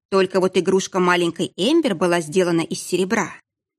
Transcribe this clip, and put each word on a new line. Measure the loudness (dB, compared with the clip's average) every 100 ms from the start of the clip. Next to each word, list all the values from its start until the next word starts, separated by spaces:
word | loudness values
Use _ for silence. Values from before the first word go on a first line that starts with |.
| _
Только | 0 0 0
вот | 0 0
игрушка | 2 0 0 0
маленькой | 2 2 0 -2 -6 -2
Эмбер | 2 2 2 0
была | 0 0
сделана | 0 0 2 0
из | -2 -8
серебра. | -4 -4 -2 -2 -4 -10 _ _ _